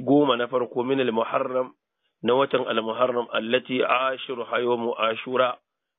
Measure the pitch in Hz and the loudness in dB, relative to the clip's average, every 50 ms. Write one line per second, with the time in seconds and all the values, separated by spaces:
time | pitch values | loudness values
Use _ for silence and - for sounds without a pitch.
0 | 127 123 139 147 147 139 123 117 120 117 127 127 123 117 - 127 120 127 139 135 | 4 4 4 4 6 4 2 2 0 -2 0 -2 -2 -2 -2 -4 -2 0 0 0
1 | 131 123 110 113 113 - - 135 131 127 127 127 127 127 - _ _ _ _ _ | 0 0 0 0 -2 0 -2 -2 -2 -2 -2 -2 -4 -4 -8 _ _ _ _ _
2 | _ _ _ _ - - 123 131 139 131 - 127 127 113 113 113 110 110 110 117 | _ _ _ _ 0 2 4 4 4 2 2 0 0 0 -2 -2 -2 -2 0 0
3 | 127 127 123 120 117 - 107 107 110 113 123 127 120 - 131 127 - - 123 123 | 0 2 2 -2 -4 -2 -4 -4 -2 0 0 0 0 0 -2 -2 0 2 2 2
4 | 131 131 131 127 - - 131 117 113 - 117 113 123 120 120 117 117 117 117 - | 0 -2 -4 -4 -8 -8 -8 -8 -6 -4 -2 -2 0 0 0 0 0 -4 -2 -2
5 | 107 113 113 110 - 127 127 127 127 123 123 - _ _ _ _ _ _ _ | -2 -2 -2 -4 -6 -4 0 2 2 0 0 -6 _ _ _ _ _ _ _